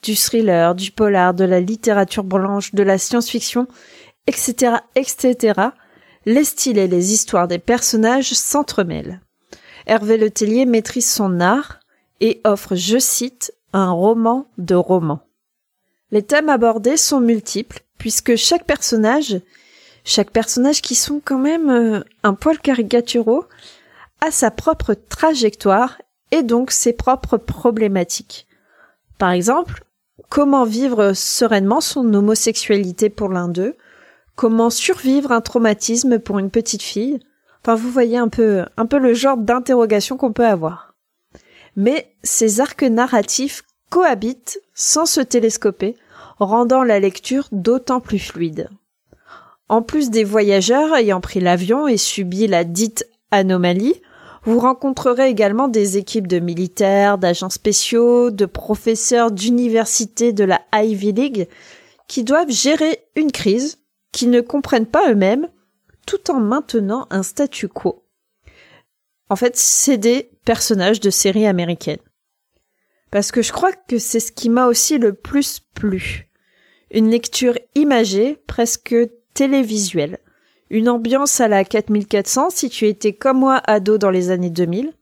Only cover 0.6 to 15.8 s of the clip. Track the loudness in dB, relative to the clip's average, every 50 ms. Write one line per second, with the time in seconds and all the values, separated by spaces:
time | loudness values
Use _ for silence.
0.6 | 4 2 2 -2 -6 -10 _ 0 0 2 4 4 2 2 2 2 2 2 2 2
1.6 | 0 0 -4 -2 0 0 2 2 0 0 -2 -8 -6 -2 -2 -2 0 0 -4 -4
2.6 | -6 -4 0 0 2 2 2 0 0 -2 -2 -2 -2 -2 -6 -6 -6 -4 -2 -4
3.6 | -4 -4 -8 -20 -20 -20 -20 -20 -20 -20 _ _ _ -4 -4 -4 -4 -6 -2 0
4.6 | 2 2 2 0 -4 _ _ -2 -2 -2 -6 0 0 0 2 2 0 0 2 2
5.6 | 0 -2 -2 _ _ _ _ _ _ _ _ _ _ 2 2 2 2 0 -2 -4
6.6 | -4 0 2 2 2 2 2 0 2 2 0 -2 -2 0 0 0 0 0 -2 -4
7.6 | 0 0 0 0 0 0 0 2 2 2 2 2 0 0 -2 -4 -2 0 -2 -2
8.6 | -2 -2 -2 -4 -4 -4 -4 -8 -10 -12 -14 -16 _ _ _ _ _ _ -20 -20
9.6 | _ -20 -20 -18 -2 0 0 0 2 2 2 2 2 0 0 -2 -2 0 2 2
10.6 | 2 4 2 0 0 -2 -6 -4 -2 -2 -2 -2 -2 0 0 2 2 2 2 0
11.6 | -2 -6 -16 _ _ _ _ _ _ _ _ _ 0 0 0 0 _ 0 0 0
12.6 | -2 -6 -6 -4 -2 0 0 0 0 0 -2 -4 -6 -8 _ _ -14 -14 -14 _
13.6 | _ _ -2 -2 0 0 0 0 2 2 2 2 2 0 0 -2 -4 _ _ -12
14.6 | -2 0 2 0 2 2 0 0 0 -2 -6 -6 _ _ _ _ _ _ _ _
15.6 | _ _ _ _